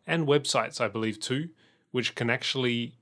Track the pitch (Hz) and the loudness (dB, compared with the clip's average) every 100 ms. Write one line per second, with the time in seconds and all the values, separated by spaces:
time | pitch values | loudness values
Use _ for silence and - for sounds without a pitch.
0 | - 165 147 143 135 131 110 - 113 113 | -2 0 4 4 4 0 0 -2 -2 0
1 | 110 107 - 131 170 - _ _ _ 127 | -2 -2 -2 -2 -4 -10 _ _ _ -2
2 | 120 - 117 131 - 135 123 120 117 - | -2 -2 0 0 0 0 0 0 -2 -8